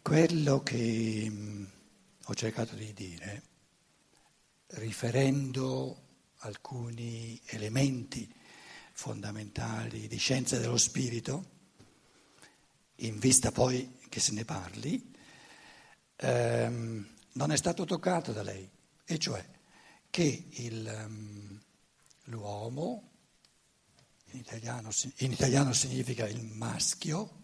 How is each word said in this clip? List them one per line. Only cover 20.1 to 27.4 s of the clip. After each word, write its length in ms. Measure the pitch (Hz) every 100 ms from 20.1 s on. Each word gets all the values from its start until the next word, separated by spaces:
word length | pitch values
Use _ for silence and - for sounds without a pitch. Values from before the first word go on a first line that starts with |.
| - 160 117 -
il, 380 | - 120 110 110
ehm, 760 | 110 110 110 104 104 101 104 - _ _ _ - _
l'uomo, 800 | - 113 104 104 117 131 180 233 - _ _ _ _ _ _ _ _ _ _ _ -
in 60 | 131
italiano 520 | 117 117 117 120 110
si-, 200 | 104 131 -
in 140 | 131
italiano 400 | 117 135 135 139
significa 520 | 117 131 127 123 117 107
il 160 | 120
maschio 880 | 113 110 117 120 - - 156 160 214 -